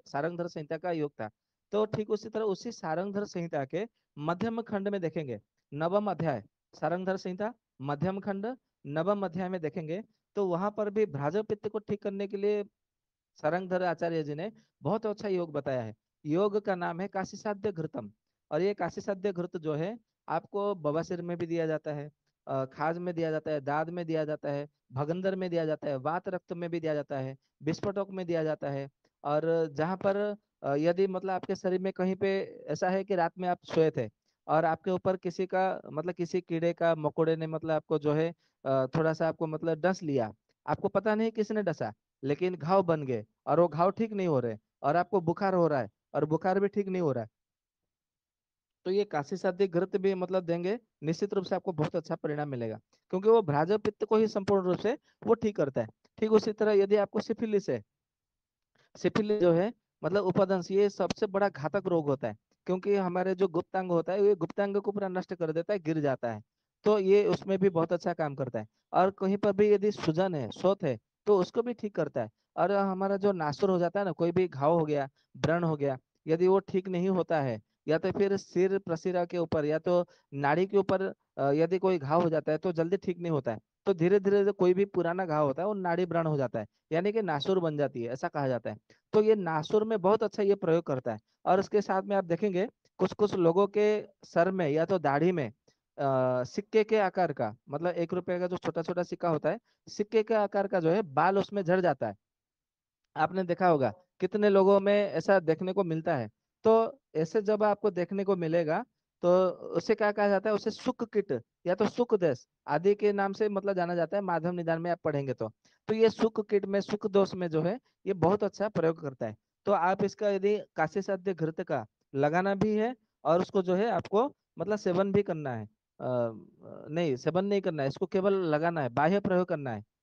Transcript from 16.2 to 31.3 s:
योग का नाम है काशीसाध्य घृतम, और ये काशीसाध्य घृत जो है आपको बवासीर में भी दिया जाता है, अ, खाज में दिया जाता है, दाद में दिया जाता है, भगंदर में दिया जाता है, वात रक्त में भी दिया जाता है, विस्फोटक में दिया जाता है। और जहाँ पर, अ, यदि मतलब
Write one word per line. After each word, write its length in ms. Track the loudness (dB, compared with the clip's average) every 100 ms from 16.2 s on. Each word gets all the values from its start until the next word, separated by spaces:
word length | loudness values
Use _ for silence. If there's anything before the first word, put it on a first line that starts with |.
| -2
योग 340 | 0 2 0
का 140 | -2
नाम 260 | -4 -4 -6
है 80 | -6
काशीसाध्य 640 | -6 -8 -8 -8 -4 -4
घृतम, 380 | -4 -8 -8 -12 -16 _ _ -6
और 120 | -2
ये 120 | 0
काशीसाध्य 580 | -2 -6 -6 -8 -4 -4
घृत 240 | -4 -6 -6
जो 180 | -4
है 240 | -4 -4 -8 _ _ -6
आपको 460 | -6 -4 -4 -4
बवासीर 480 | -2 -2 -2 -4 -6
में 140 | -6 -6
भी 80 | -4
दिया 200 | -2 -2
जाता 260 | -4 -4
है, 180 | -8 -10 -16 _ _ -6
अ, 180 | -4
खाज 340 | -4 -4 -4 -2
में 160 | -6
दिया 160 | -4 -2
जाता 200 | -2 -4
है, 100 | -4
दाद 300 | -2 -4 -4
में 160 | -6 -4
दिया 180 | -4
जाता 260 | -4 -6 -6
है, 180 | -6 -8 _ _
भगंदर 420 | -6 -4 -2 -2
में 160 | -4 -2
दिया 140 | -2 -2
जाता 220 | -4 -4
है, 80 | -4
वात 320 | -4 -4 -6
रक्त 240 | -8 -8
में 180 | -8 -6
भी 100 | -4
दिया 140 | -2
जाता 240 | -4 -4 -6
है, 180 | -8 -10 _ _
विस्फोटक 440 | -6 -4 -4 -4 -6
में 160 | -6 -4
दिया 180 | -2
जाता 260 | -2 -2 -4
है। 200 | -6 -8 _ _ _
और 440 | -2 0 2 0 0
जहाँ 240 | -2 -2 0
पर, 400 | 0 0 -2 -6 _ _
अ, 120 | -2 0
यदि 300 | 2 2 0
मतलब 240 | -2 -4